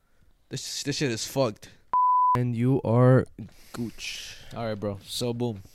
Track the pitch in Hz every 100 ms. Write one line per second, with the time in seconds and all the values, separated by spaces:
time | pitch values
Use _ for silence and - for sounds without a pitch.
0 | _ _ _ _ _ 135 - - 143 139
1 | 143 110 - 139 123 101 - - _ -
2 | - 988 988 988 123 117 123 135 - 120
3 | 127 131 - - 113 - - - 117 -
4 | - - - - - 117 113 107 104 98
5 | - - 123 117 120 101 -